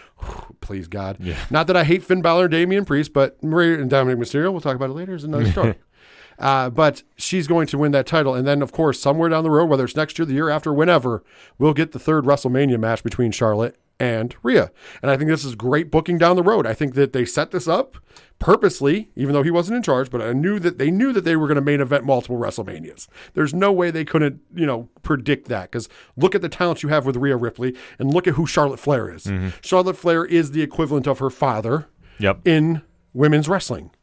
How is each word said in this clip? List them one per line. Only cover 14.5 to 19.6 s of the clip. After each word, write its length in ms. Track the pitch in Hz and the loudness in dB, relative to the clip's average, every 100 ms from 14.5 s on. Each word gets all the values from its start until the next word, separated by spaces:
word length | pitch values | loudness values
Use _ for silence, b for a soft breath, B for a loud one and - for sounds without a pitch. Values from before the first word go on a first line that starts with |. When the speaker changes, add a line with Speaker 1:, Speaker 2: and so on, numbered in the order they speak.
| 214 85 _ B B | 2 2 _ B B
Speaker 1:
And 80 | 131 | -2
I 60 | 135 | 0
think 140 | 156 | 0
this 160 | 151 135 | -2 -4
is 100 | 110 | -6
great 340 | 123 147 160 | -2 -2 0
booking 260 | 156 160 170 | -2 0 2
down 180 | 170 180 | 4 4
the 80 | |
road. 240 | 180 220 110 | 4 2 0
I 60 | |
think 200 | 110 147 127 | -2 -2 0
that 180 | 139 | 0
they 100 | 131 | 0
set 280 | 117 - 160 | -2 -2 -4
this 180 | 180 139 | -4 -2
up 260 | 185 - - _ b b b | -2 -2 -10 _ b b b
purposely, 720 | - 247 190 - 139 196 220 - | 2 4 4 2 0 0 -2 -6
even 180 | 135 | -2
though 100 | 143 | 2
he 60 | 151 | 2
wasn't 260 | 170 | 0